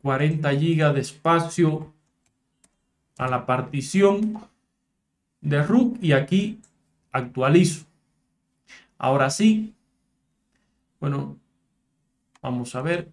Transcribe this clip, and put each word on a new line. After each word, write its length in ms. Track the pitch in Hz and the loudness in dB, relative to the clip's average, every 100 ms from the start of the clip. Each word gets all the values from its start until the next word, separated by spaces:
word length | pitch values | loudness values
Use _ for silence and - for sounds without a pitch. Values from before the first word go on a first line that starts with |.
cuarenta 500 | 139 131 156 160 151 139 | -2 0 0 0 -2 0
gigas 400 | 165 160 151 139 | 0 2 2 0
de 60 | |
espacio 920 | 120 - 165 170 165 - 160 151 - _ _ _ _ _ _ _ _ _ _ _ _ - | -4 -4 0 0 0 0 0 0 -10 _ _ _ _ _ _ _ _ _ _ _ _ -8
a 80 | 127 | -4
la 180 | 127 - | -4 -2
partición 960 | 127 127 139 127 190 196 202 214 214 - _ _ _ _ _ _ _ _ _ | -4 -2 -8 -2 2 4 2 -2 -6 -16 _ _ _ _ _ _ _ _ _
de 200 | 147 143 | -4 -2
root 420 | 151 233 240 - | 2 2 2 0
y 100 | 170 | 2
aquí 460 | 135 143 190 214 - _ _ _ _ _ | 2 2 -2 -2 -10 _ _ _ _ _
actualizo. 760 | 131 123 131 131 165 180 - - _ _ _ _ _ _ _ _ - _ _ | -8 -6 -2 4 4 4 0 -14 _ _ _ _ _ _ _ _ -20 _ _
Ahora 320 | 127 135 135 | -2 0 0
sí. 460 | - 214 214 214 _ _ _ _ _ _ _ _ _ _ _ _ _ | 2 2 2 -2 _ _ _ _ _ _ _ _ _ _ _ _ _
Bueno, 380 | 143 139 139 143 _ _ _ _ _ _ _ _ _ _ | -6 -4 -8 -14 _ _ _ _ _ _ _ _ _ _
vamos 320 | 131 123 123 | -8 -6 -6
a 80 | 127 | -6
ver. 300 | 147 175 175 | -4 -4 -6